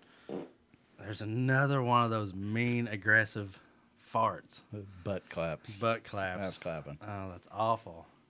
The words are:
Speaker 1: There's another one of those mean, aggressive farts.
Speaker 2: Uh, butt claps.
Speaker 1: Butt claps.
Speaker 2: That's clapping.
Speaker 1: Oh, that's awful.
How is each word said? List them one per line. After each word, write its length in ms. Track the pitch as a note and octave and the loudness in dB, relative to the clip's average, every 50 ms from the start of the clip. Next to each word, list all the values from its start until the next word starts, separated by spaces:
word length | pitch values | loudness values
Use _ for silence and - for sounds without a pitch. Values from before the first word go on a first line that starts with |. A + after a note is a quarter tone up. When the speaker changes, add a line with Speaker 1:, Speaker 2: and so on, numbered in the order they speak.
| - - - - - - C#2 F2+ - - - _ _ _ - _ _ _ _ - | -20 -20 -20 -20 -12 -10 -10 -10 -10 -12 -16 _ _ _ -20 _ _ _ _ -12
Speaker 1:
There's 220 | F#2+ G2+ G#2 G2 | -10 -8 -8 -6
another 600 | G#2 G#2+ A2 B2 B2+ C3 C3 C3+ C#3+ C#3 C#3+ C3+ | -4 -2 -2 2 4 4 4 4 4 4 2 2
one 220 | B2 A#2+ A#2+ A#2+ A#2+ | 4 6 6 6 6
of 80 | A2+ | 4
those 220 | A2+ A2 G#2 G2 F2+ | 2 0 -2 -2 -4
mean, 540 | G2 G2 G#2 A2 A2+ A#2+ B2 A#2+ A#2+ A#2+ | -4 -4 -2 0 0 2 2 2 0 0
aggressive 720 | A2 G#2+ F#2+ F#2 G#2+ G#2+ A2 G#2+ - - G#2+ G2+ G2 G2 - - - _ _ _ _ _ - - - - | -2 -4 0 4 6 6 6 6 4 0 -4 -6 -8 -10 -16 -20 -20 _ _ _ _ _ -20 -8 -2 2
farts. 480 | A2+ A2+ G#2 F2+ - - - - - - _ G#2+ | 2 2 2 2 -2 -8 -10 -12 -12 -10 _ -12
Speaker 2:
Uh, 40 | G#2 G2 G2 F#2+ F2+ E2 | -12 -12 -12 -16 -8 -6
butt 240 | G2+ F#2+ F#2 - - | -4 -4 -4 -6 -8
claps. 480 | - F2 E2 E2 D2+ - - - - - | -6 -4 -2 -2 -4 -4 -2 -2 0 2
Speaker 1:
Butt 240 | A2+ A2+ A2+ A2 - | 2 0 0 -2 -4
claps. 380 | - G#2+ G2+ F#2+ F#2 F2+ F#2+ | -8 -8 -6 -4 -4 -4 -4
Speaker 2:
That's 160 | G2 F#2 - - | -4 -4 -4 -4
clapping. 400 | - F2 D#2+ D#2 D2 D2 D2 - | -4 -6 -8 -8 -8 -10 -12 -12
Speaker 1:
Oh, 280 | G#2 G#2 G2+ G2 F#2+ F#2+ | -10 -10 -8 -8 -8 -10
that's 160 | F2 F2+ - - | -12 -14 -16 -8
awful. 540 | - G2+ A2+ A2+ A2+ A2 - F2+ E2 E2 D#2+ - - _ _ | -4 0 2 2 2 0 -4 -10 -16 -16 -18 -20 -20 _ _